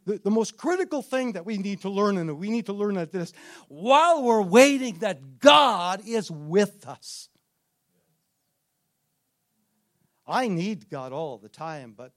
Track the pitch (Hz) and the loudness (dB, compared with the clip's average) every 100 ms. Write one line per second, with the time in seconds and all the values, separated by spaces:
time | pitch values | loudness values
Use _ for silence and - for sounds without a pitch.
0 | - 202 196 220 220 - 285 370 370 294 | -8 -6 -2 0 -2 -4 -4 -2 -2 -6
1 | - 262 254 190 170 208 190 196 190 196 | -4 -4 -4 -6 -8 -6 -6 -6 -6 0
2 | 208 196 160 147 202 233 202 202 208 196 | 0 0 -4 -6 -4 -4 -4 -6 -4 -4
3 | 160 190 165 - - - - 143 202 277 | -6 -6 -8 -10 -20 -20 -20 -10 2 4
4 | 339 330 247 226 190 208 277 277 254 165 | 6 4 4 2 6 8 8 6 -4 -6
5 | 208 160 135 131 277 294 277 202 180 196 | -6 -6 -12 2 6 8 6 2 -2 -4
6 | 214 226 - 160 151 185 202 - - 131 | -4 -6 -6 -10 -2 0 0 -2 -18 -18
7 | - - - _ _ _ _ _ _ _ | -18 -18 -20 _ _ _ _ _ _ _
8 | _ _ _ _ _ _ _ _ _ _ | _ _ _ _ _ _ _ _ _ _
9 | _ _ _ _ _ _ _ _ _ _ | _ _ _ _ _ _ _ _ _ _
10 | _ _ - 185 254 175 190 214 - 143 | _ _ -6 -2 -2 -2 -4 -6 -10 -12
11 | 131 135 160 117 104 - 156 156 123 104 | -10 -8 -8 -10 -18 -14 -12 -12 -16 -20
12 | 127 | -20